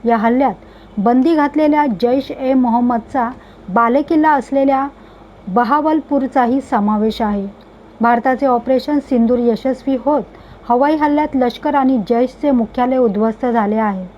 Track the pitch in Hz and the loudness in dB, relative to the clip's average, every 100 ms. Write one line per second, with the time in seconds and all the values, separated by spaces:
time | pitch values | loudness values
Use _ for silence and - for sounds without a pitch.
0 | 233 226 226 254 269 185 - - - - | 0 0 2 2 0 -2 -16 -20 -12 -2
1 | 202 254 262 320 285 294 302 302 294 185 | 0 2 2 2 0 0 2 2 0 0
2 | 240 269 269 285 262 262 247 233 240 240 | 0 0 -4 -6 -2 0 2 0 0 -2
3 | 220 269 233 254 - - - 202 233 262 | -4 -4 -4 -6 -20 -20 -4 0 2 2
4 | 302 320 311 285 226 269 269 269 277 - | 2 2 2 0 0 0 2 0 -2 -10
5 | - - - - - 202 233 294 311 311 | -20 -20 -20 -18 -4 -2 2 0 2 -2
6 | - 285 254 269 240 269 262 233 208 214 | 0 -2 0 0 0 0 -2 -2 0 0
7 | 220 214 214 202 196 - - - - - | -2 -2 -4 -4 -6 -14 -20 -20 -20 -2
8 | 233 240 262 262 269 240 233 262 294 294 | 0 2 0 0 0 0 0 -2 0 -4
9 | - 247 226 247 240 214 262 254 - 262 | 0 0 2 2 0 0 -2 -4 -4 -2
10 | 262 294 - - - - - 240 285 311 | 0 -2 -4 -16 -20 -20 -2 2 2 2
11 | 302 294 302 269 247 233 302 285 262 262 | 0 0 0 0 -2 -2 -2 0 2 0
12 | 185 233 254 - 294 254 220 - 247 262 | 0 0 -2 -2 0 0 -2 -2 -2 2
13 | 240 202 226 220 247 233 208 214 220 190 | 0 0 -2 -2 -2 -2 -2 -2 -2 -4
14 | 185 | -10